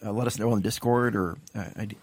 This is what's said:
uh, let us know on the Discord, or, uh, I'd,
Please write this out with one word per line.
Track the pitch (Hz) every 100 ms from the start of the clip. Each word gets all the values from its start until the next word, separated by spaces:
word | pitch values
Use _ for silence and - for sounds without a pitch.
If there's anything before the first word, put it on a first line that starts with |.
| 107
uh, |
let | 107 123
us | -
know | 113
on | 107
the |
Discord, | 95 - 120 120 120 107
or, | 90 - -
uh, | 104 98 -
I'd, | 107 -